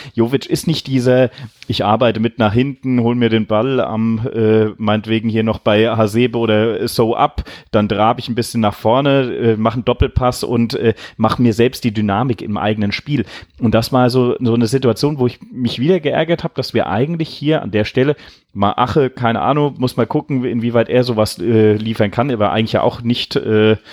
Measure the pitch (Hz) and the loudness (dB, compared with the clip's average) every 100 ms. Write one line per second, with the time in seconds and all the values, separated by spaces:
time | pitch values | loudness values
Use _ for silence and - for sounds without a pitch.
0 | - - 117 131 - 156 - 156 - 131 | -10 -2 0 0 -2 -4 -2 -4 -2 -2
1 | 120 127 123 - 110 _ - - 101 113 | 2 2 2 -4 -20 _ -8 -4 0 2
2 | 123 110 113 - 107 110 139 131 131 123 | 2 0 -2 0 0 2 -2 -4 -2 0
3 | 117 120 117 110 107 107 127 127 - 110 | 0 2 2 2 0 0 0 0 -2 -2
4 | 113 113 117 113 110 110 107 101 107 107 | -2 -2 -4 0 2 4 2 -2 -2 -2
5 | 104 110 113 110 110 107 117 104 113 113 | 0 -2 0 0 0 0 2 2 2 2
6 | 110 113 123 117 113 107 113 104 113 - | 0 2 0 0 0 2 2 0 -4 0
7 | 110 - 147 - - - - 107 104 101 | 0 2 0 -2 -10 -14 -4 -2 0 2
8 | 107 120 - 117 113 120 107 - 110 127 | 2 0 -4 -6 -4 0 -2 0 0 2
9 | 143 139 127 78 117 107 110 120 117 120 | 2 2 0 0 0 2 0 -2 -2 0
10 | 135 - 127 123 - 117 117 - 113 - | 0 0 0 -2 -2 0 0 0 0 -2
11 | - - 113 - 123 107 120 - 120 107 | -6 -4 -2 2 2 4 0 0 -4 -2
12 | 104 101 131 113 - 104 107 107 101 - | 0 0 -2 -4 -4 -4 -2 -2 -2 -4
13 | - 143 101 - - - 120 110 117 131 | -4 -4 -4 -8 -20 -4 0 0 2 2
14 | 123 127 123 - 120 120 120 135 131 110 | 2 2 0 0 0 2 2 2 0 0
15 | 143 147 127 - - 160 120 - 143 185 | 0 0 -2 -2 -16 -6 -4 -2 0 0
16 | 147 131 160 170 165 - 127 113 - 101 | 0 -2 -2 -2 -4 -8 -4 -2 -2 -2
17 | 143 165 156 - 147 156 107 104 104 131 | -2 -4 -6 -4 -2 -2 -2 -2 -2 0
18 | 139 143 - - _ 98 98 - 123 160 | 0 -2 -8 -20 _ -2 -2 0 0 2
19 | 131 - 117 110 80 147 147 - 127 - | 0 0 -2 0 0 0 0 -2 -4 -2
20 | 117 151 - 135 123 113 117 117 113 123 | -2 -2 -2 -4 -2 -2 0 0 2 0
21 | 123 110 107 - 87 110 107 104 110 110 | 0 0 0 -2 0 4 4 2 -2 -2
22 | 104 117 135 113 104 110 113 110 117 - | -2 0 -2 0 0 0 0 0 0 -2
23 | 117 120 - - 107 107 107 107 - | -4 -2 -2 -4 0 4 4 2 -4